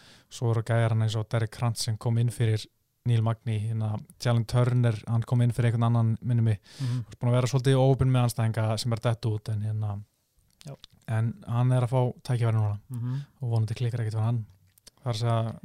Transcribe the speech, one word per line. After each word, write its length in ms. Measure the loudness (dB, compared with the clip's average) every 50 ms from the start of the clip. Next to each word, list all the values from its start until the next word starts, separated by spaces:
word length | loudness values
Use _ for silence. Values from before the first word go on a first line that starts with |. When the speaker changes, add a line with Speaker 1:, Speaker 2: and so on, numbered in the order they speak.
| -20 -20 -20 -20 _ _
Speaker 1:
svo 200 | -10 -4 -2 0
eru 120 | 0 0 0
gæjar 260 | 0 0 2 2 2
hann 100 | 2 2
eins 140 | 0 0 0 -2
og 100 | -4 -2
Derek 240 | -2 -2 -2 -2
Kranz 300 | -4 -2 -2 -2 -2 -2 -2
sem 140 | -4 -4 -2
kom 200 | -2 0 0 2
inn 120 | 2 0
fyrir 360 | 0 0 0 0 0 0 -4 -8 _ _ _ _ _ _ -2
Neil 160 | 0 2 2
Magny, 380 | 2 2 -2 -2 -4 -4 -4 -2 -2 -2
hérna, 300 | -2 -2 -2 -2 -4 -4 -8 -12 -12 -6
Jalen 240 | -2 0 2 0 0
Turner, 500 | 2 2 2 2 4 4 2 2 2 2 0 -2 -2
hann 160 | -2 -2 0
kom 180 | 2 2 2
inn 100 | 2 2
fyrir 220 | 2 2 2 2 2
einhvern 100 | 2 2 2
annan, 300 | 2 2 2 2 0 -2 -2
minnir 200 | 0 0 2 2
mig. 160 | 2 2 0 _ -10 -10 -8
Speaker 2:
Mhm. 260 | -6 -4 -4 -4 -6 -8 -8 -4
Speaker 1:
Búin 120 | 0 0
að 0 | 2
vera 140 | 2 2 2
svolítið 280 | 0 0 2 2 4
óopinn 360 | 4 4 4 4 4 2 2
með 180 | 2 2 2 0
andstæðinga 500 | 0 0 -2 0 0 0 0 0 0 -2
sem 140 | -2 -2 -2
er 40 | -2
dett 220 | 0 -2 -2 -2 -2
út, 240 | -4 -4 -4 -4 -6
en 120 | -4 -4
hérna, 400 | -4 -4 -4 -4 -4 -4 -6 -8 -10 -14 _ _ _ _ _ _ _ _ _ -20 -16
Speaker 2:
Já. 100 | -16 -16 -16 -18 -20 _ _ _ -4
Speaker 1:
en 240 | -2 -2 -2 -2 -4 -6 -8 -4
hann 240 | -2 0 2 2 2
er 80 | 2
að 80 | 2 0
fá 240 | 0 0 0 0 -2 -4
tækifæri 320 | -4 -2 0 0 2 2 2
núna 260 | 2 2 0 -2 -4 -8 -10
Speaker 2:
Mhm. 320 | -8 -6 -6 -4 -4 -6 -8 -10 _ -10
Speaker 1:
og 80 | -4 -2
vonandi 240 | 0 0 0 0 -2
klikkar 240 | -2 -4 -2 -2 -2
ekkert 140 | -4 -2 -2
fyrir 100 | -2 0
hann. 220 | 0 0 -2 -4 -8 -14 _ _ _ _ _ _ -20 -20 _ -6
Það 20 |
er 80 | -6 -4
að 60 | -2
segja 400 | 0 0 0 0 0 -2 -6 -10 -12